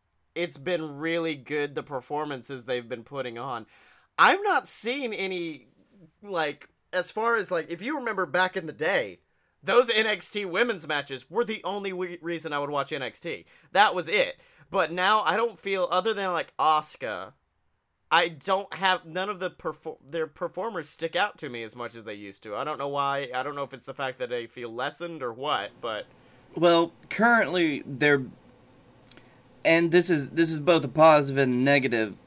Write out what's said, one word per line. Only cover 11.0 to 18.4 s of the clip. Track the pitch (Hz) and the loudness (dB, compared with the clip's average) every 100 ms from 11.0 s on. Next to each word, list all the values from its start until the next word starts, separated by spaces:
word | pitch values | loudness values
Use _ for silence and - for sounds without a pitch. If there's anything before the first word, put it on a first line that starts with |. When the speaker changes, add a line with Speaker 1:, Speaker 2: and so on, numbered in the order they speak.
| 139 131 - | -4 -10 -6
Speaker 1:
were | 185 | -4
the | 226 214 | -4 -4
only | 175 202 196 | -6 -4 -4
we-, | 180 180 175 | -6 -6 -8
reason | 160 170 156 | -6 -6 -4
I | 147 | -4
would | 143 | -2
watch | 147 135 | -2 -2
N | 147 | -4
X | 123 - | -8 -8
T. | 170 107 - _ _ | -10 -10 -12 _ _
That | 185 208 175 | 4 4 2
was | 156 | 0
it. | 202 101 - _ _ _ | 0 0 -4 _ _ _
But | 190 156 | 0 0
now | 175 190 214 | 0 2 4
I | 165 190 | 2 2
don't | 233 185 | 0 -4
feel, | 202 190 175 | -4 -2 0
other | 175 202 | 0 0
than, | 202 190 | -2 -2
like, | 175 - - | -2 -4 2
Asuka, | 147 156 151 - 120 92 95 - _ _ _ _ _ _ - | 4 4 0 -8 -6 -6 -8 -16 _ _ _ _ _ _ 2
I | 160 175 | 2 2
don't | 147 | -2